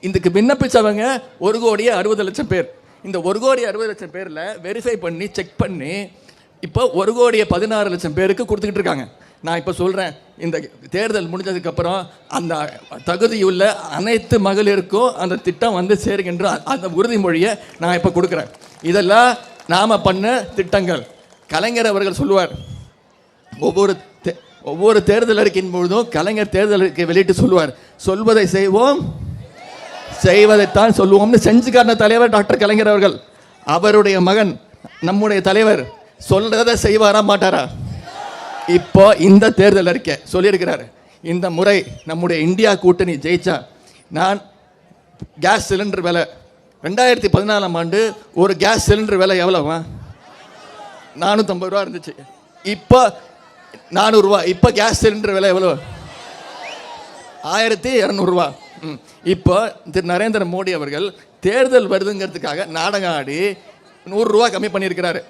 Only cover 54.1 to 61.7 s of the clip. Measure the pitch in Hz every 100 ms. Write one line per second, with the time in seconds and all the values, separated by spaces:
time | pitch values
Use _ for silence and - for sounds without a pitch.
54.1 | 220 196 202 170 180 240 220 214 202 220
55.1 | 208 214 190 196 185 185 156 - - -
56.1 | - - - - - - - - - -
57.1 | - - - 147 190 226 214 240 262 202
58.1 | 196 180 180 156 143 - - 156 143 _
59.1 | _ - 185 180 180 220 - - 175 175
60.1 | 180 220 214 185 175 190 175 143 143 196
61.1 | - - _ 180 226 254